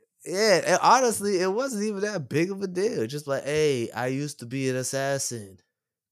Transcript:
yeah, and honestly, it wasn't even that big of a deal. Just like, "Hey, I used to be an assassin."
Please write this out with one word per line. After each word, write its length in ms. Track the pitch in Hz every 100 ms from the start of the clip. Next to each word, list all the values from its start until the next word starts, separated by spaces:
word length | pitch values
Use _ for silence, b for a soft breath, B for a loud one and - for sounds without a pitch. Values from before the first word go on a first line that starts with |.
| _ _
yeah, 380 | - 180 220 170 147
and 120 | 180
honestly, 560 | 165 240 254 202 202 185
it 100 | 185
wasn't 320 | 208 277 214
even 160 | 214 196
that 260 | 208 202 120
big 220 | 139 180
of 120 | 196
a 40 | 196
deal. 400 | 180 214 202 113
Just 200 | 147 143
like, 180 | 135
"Hey, 460 | 135 151 156 131 113
I 180 | 110 127
used 300 | 135 147 -
to 60 | 120
be 220 | 135 131
an 80 | 127
assassin." 840 | 123 135 135 139 - 120 98 92 _ _ _ _ _